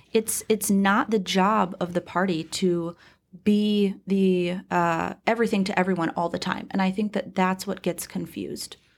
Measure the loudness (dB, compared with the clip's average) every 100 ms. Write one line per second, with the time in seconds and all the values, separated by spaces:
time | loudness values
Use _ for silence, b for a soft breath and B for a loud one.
0 | B -2 0 -6 -2 0 2 2 4 2
1 | 2 -2 0 2 4 2 0 -2 -4 -4
2 | -2 -2 0 -2 -4 0 0 0 -4 -10
3 | b b _ -2 2 2 4 2 2 -2
4 | -2 2 4 4 0 -4 -2 0 2 0
5 | -4 -2 -2 0 2 2 0 0 0 0
6 | -2 -2 -4 -4 -4 -6 -4 -2 0 0
7 | -2 -4 -4 0 0 0 -6 -4 -4 -4
8 | -8 -8 -8 -10 -10 -10 -12 -16 b